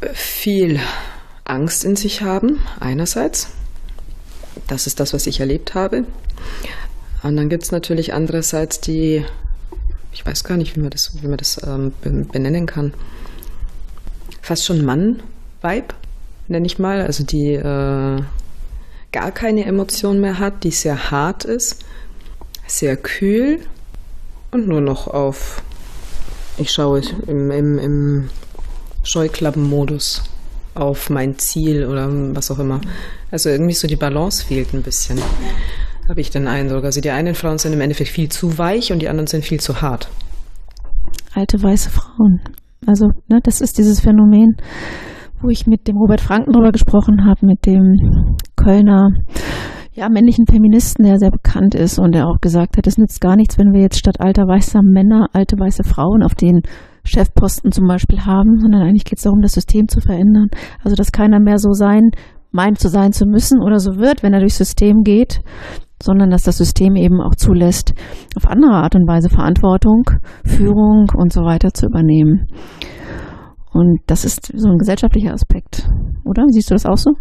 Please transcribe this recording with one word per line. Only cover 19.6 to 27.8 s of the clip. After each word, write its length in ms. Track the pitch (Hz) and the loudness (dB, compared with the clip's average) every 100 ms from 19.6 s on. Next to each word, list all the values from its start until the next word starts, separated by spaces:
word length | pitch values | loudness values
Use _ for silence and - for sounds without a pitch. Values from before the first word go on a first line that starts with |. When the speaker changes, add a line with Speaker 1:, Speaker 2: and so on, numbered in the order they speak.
| 196 | -2
Speaker 1:
Emotion 540 | 196 196 - 202 202 | -4 -4 -6 -2 -2
mehr 200 | 196 190 | -2 -2
hat, 240 | 202 202 | -6 -4
die 80 | 175 | -6
sehr 400 | 151 160 143 - | -4 -6 -6 -4
hart 320 | 143 151 190 | -4 -4 -6
ist, 400 | - 226 - - - - - - - - - - - | -8 -6 -6 -8 -14 -16 -16 -16 -16 -16 -18 -18 -10
sehr 280 | - 147 131 | -6 -4 -6
kühl 640 | - - 196 208 269 311 - - - - - - - - - | -8 -6 -2 0 0 -4 -6 -12 -14 -16 -14 -14 -14 -14 -8
und 160 | 247 220 | -6 -2
nur 140 | 156 | -2
noch 260 | 143 135 - | -2 -4 -6
auf, 540 | 143 139 135 - - - - - - - - - - - - | -6 -6 -6 -8 -10 -12 -14 -14 -12 -8 -4 -4 -6 -10 -8
ich 140 | 151 | -6
schaue 300 | - 147 139 135 196 - | -4 -2 -2 -4 -10 -8
im, 240 | 147 139 | -4 -4
im, 260 | 143 147 | -2 -2
im 520 | 143 | -2